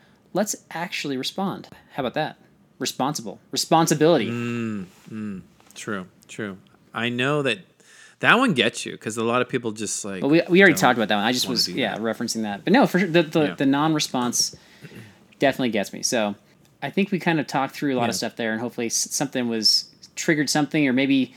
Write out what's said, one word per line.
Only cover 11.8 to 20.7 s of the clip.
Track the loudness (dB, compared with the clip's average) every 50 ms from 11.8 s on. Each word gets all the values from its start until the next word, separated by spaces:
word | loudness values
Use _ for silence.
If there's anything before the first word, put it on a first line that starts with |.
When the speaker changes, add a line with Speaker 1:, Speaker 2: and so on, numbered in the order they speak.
| -4 -4 -4
Speaker 2:
that. | -4
Speaker 1:
referencing | -4 -4 -4 -4 -4 -6 -4 -4
that. | -4 -6 -6 -4 0
But | 2 4
no, | 4 4 4
for | 2 2
sure, | 0 2
the, | 2 2 2
the, | 2 2 0
Speaker 2:
Yeah. | 0 0 0
Speaker 1:
the | 0 0
non-response | 2 2 2 2 2 0 0 -2 -2 -4 -2 -2 -2 -2 -2 -2 -4 -4 -12 -20 -20 -20 -20 -20 -20 -20 -20 -20 -20 -20 _ _ _ _ 2
definitely | 2 2 2 2 -2 0
gets | 0 -2 -2 -4 -6
me. | -8
So | -4 -2 0 0 0 0 -2 -6 _ _ _ _ _ _ _ -12
I | -10 -6
think | -2 -2 -2 0
we | -2 -2
kind | 0 0 0 0
of | 0 -2
talked | -2 -2 -2 -2 -4
through | -4 -2 0 0
a | 0
lot | 0 0
of | -2
Speaker 2:
Yeah. | -2
Speaker 1:
stuff | -4 -6 -6
there, | -4 -4 -4
and | -2 -4
hopefully | -4 -6 -6 -6 -6 -4
s-, | -2 -4 -4 -4
something | -4 -4 -4 -2 -2 -4 -2 -2
was, | -2 0 2 2 2 0 -2 -4 _ _ -20 -18 -14
triggered | -8 -2 0 0 0 0 0
something, | 0 0 0 0